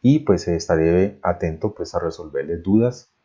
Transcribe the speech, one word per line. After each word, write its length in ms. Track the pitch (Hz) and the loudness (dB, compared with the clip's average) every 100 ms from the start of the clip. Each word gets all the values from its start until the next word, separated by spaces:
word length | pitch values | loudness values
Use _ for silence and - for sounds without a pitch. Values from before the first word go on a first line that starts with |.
y, 180 | 127 147 | 4 4
pues, 280 | - 87 - | 2 0 0
estaré 720 | 85 - 82 82 87 98 - | -4 0 2 4 2 0 -2
atento, 500 | 90 87 85 80 107 | -6 -2 -4 -4 -6
pues, 220 | - 85 | -6 -8
a 40 | 85 | -6
resolverles 600 | 82 - 80 71 73 85 | -6 -8 -10 -8 -6 -6
dudas 520 | 90 104 123 131 _ _ | 2 2 2 -4 _ _